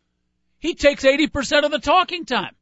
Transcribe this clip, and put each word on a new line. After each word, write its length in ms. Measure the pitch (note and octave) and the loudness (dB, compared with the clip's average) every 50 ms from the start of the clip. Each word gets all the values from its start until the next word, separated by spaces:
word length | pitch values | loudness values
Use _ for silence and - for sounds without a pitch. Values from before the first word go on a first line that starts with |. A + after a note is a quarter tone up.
| _ _ _ _ _ _ _ _ _ _ _ _ | _ _ _ _ _ _ _ _ _ _ _ _
he 160 | - D#4+ - | -8 -8 -6
takes 300 | - - C#4+ C#4+ - C4+ | 2 2 2 2 4 2
eighty 200 | C4+ C#4 C#4+ D#4 G#3+ | 2 4 4 0 -2
percent 360 | - D4 B3+ - D4+ D4 D4 | -2 -6 -4 0 0 0 0
of 60 | D4 | 0
the 80 | D4+ C4 | -2 -2
talking 480 | - C#4+ D#4 F#4 F4 - F4+ F4 A#3+ | 0 2 2 2 2 0 -6 -12 -8
time. 280 | - B3+ G#3 E3+ A2 - _ | -6 -4 -4 -4 -6 -14 _